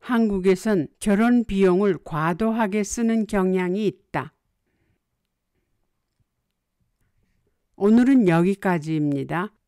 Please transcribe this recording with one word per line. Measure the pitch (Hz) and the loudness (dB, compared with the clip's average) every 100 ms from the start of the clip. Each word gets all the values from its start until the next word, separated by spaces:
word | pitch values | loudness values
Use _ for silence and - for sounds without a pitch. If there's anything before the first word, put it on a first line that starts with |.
한국에선 | - 240 226 196 185 185 226 202 143 _ | -2 0 0 0 0 0 0 -2 -4 _
결혼 | 214 196 226 247 | -2 0 2 2
비용을 | 226 196 190 180 202 165 | 0 2 2 4 0 -2
과도하게 | - 160 160 175 220 220 220 208 | -6 -4 -4 -2 -4 -2 -2 -2
쓰는 | 202 - 226 226 214 | -4 -4 -2 -2 -2
경향이 | 208 185 185 180 190 214 | -2 0 0 -2 -2 -4
있다. | - _ 156 135 _ _ _ _ _ _ _ _ _ _ _ _ _ _ _ _ _ _ _ _ _ _ _ _ _ _ _ _ _ _ _ _ _ _ - | -6 _ -10 -10 _ _ _ _ _ _ _ _ _ _ _ _ _ _ _ _ _ _ _ _ _ _ _ _ _ _ _ _ _ _ _ _ _ _ -2
오늘은 | 196 226 247 269 196 | 4 4 6 4 4
여기까지입니다. | 165 175 196 196 175 151 156 147 143 135 156 202 _ | 4 2 0 -2 -2 -2 -2 -2 -2 -4 -6 -8 _